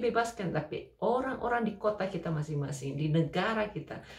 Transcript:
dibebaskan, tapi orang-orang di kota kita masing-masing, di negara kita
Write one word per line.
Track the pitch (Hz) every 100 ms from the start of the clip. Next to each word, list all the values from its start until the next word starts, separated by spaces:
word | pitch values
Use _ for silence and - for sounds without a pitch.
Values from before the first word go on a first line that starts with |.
dibebaskan, | 233 226 233 - 180
tapi | 151 147 - - _
orang-orang | 190 247 269 247 233 240
di | 220 -
kota | 214 208 190
kita | 180 170
masing-masing, | 151 151 147 139 139 139 139
di | 151
negara | 156 156 180 202 226 208
kita | 160 - - -